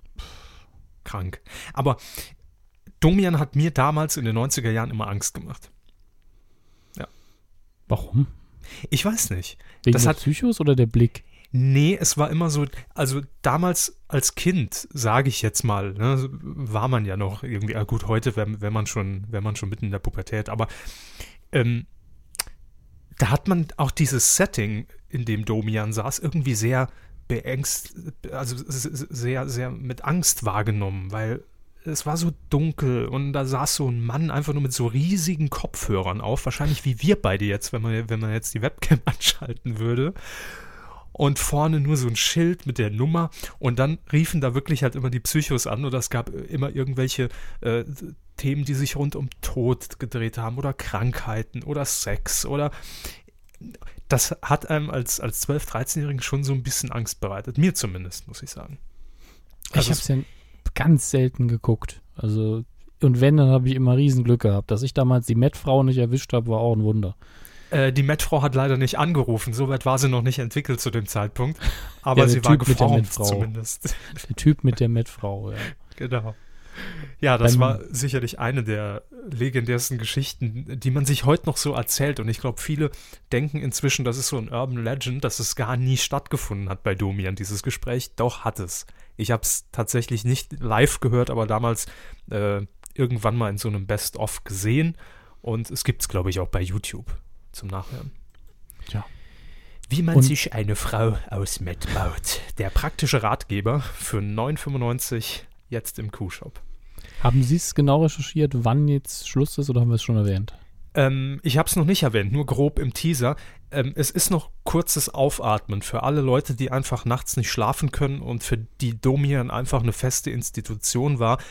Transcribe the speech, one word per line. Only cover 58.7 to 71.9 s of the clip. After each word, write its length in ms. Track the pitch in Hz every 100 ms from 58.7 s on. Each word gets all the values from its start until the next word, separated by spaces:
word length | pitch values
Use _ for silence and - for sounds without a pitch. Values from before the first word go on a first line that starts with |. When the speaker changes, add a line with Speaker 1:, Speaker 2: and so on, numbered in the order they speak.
| 139 - - - - - - - - -
Speaker 2:
Ich 60 | 151
Speaker 1:
Also 160 | -
Speaker 2:
hab's 160 | 156 -
ja 100 | 135 - - - - -
ganz 360 | - 147 147 -
selten 380 | 131 127 - 120
geguckt. 540 | 117 - 110 - - -
Also, 500 | - 110 107 110 113 - - - -
und 200 | 139 123
wenn, 160 | 139 151
dann 100 | 135
hab 160 | 131
ich 100 | 127
immer 220 | 131 123 131
Riesenglück 460 | 143 127 120 120
gehabt. 280 | 107 101 -
Dass 120 | 107
ich 100 | 135
damals 340 | 143 127 127 120
die 80 |
Met-Frau 480 | 117 139 - 135 135
nicht 140 | 131 127
erwischt 380 | 120 135 -
hab, 120 | 120 117
war 120 | 110
auch 180 | 117 107
ein 60 |
Wunder. 340 | 107 110 95 - - - - - -
Speaker 1:
Äh, 220 | 147 135
die 120 | 131
Met-Frau 380 | 135 151 - 151
hat 120 | 143
leider 220 | 131 135 131
nicht 220 | 131 -
angerufen. 540 | 156 147 120 113 120
So 160 | 113 135
weit 180 | 131 131
war 120 | 131
sie 100 | 139
noch 140 | 123
nicht 160 | 127 131
entwickelt 420 | 120 147 143 120
zu 100 | 120
dem 160 | 113 101
Zeitpunkt. 520 | 107 104 - 131 - - -
Speaker 2:
<laughs> 200 | -